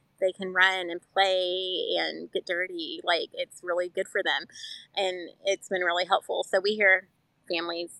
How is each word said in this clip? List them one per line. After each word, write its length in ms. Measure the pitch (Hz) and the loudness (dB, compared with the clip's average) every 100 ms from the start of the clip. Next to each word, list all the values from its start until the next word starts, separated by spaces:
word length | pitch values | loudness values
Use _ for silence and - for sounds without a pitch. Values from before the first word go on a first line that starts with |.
| _ _ | _ _
they 120 | 190 | -2
can 200 | 185 190 | 0 -2
run 380 | 185 190 190 175 | 4 4 4 -4
and 100 | 170 - 196 | -8 -2 2
play 800 | 196 185 180 185 185 180 - 175 | 4 4 2 -2 -2 -2 0 0
and 340 | 160 156 170 | -2 -4 -8
get 140 | 185 - | -8 -4
dirty, 540 | 175 185 175 156 160 | -4 -4 -6 -8 -6
like, 260 | 175 165 - | 0 0 0
it's 260 | - 175 - | -8 -10 -8
really 260 | 180 175 180 | -4 -2 -2
good 180 | 190 190 | -4 -4
for 140 | 202 | -2
them. 220 | 175 143 165 - - - - 190 | 0 -2 -4 -14 -16 -16 -10 -4
And 360 | 190 180 160 - 196 | -4 -4 -10 -6 -4
it's 240 | 190 - | -4 -2
been 120 | 190 | -2
really 240 | 180 175 180 | 0 0 2
helpful. 380 | 190 - 180 - | 0 0 -4 0
So 120 | 196 | 0
we 140 | 196 214 | 0 4
hear 320 | 196 185 190 _ _ _ - | 4 4 0 _ _ _ -6
families 400 | 170 170 170 170 | -4 -4 -4 -8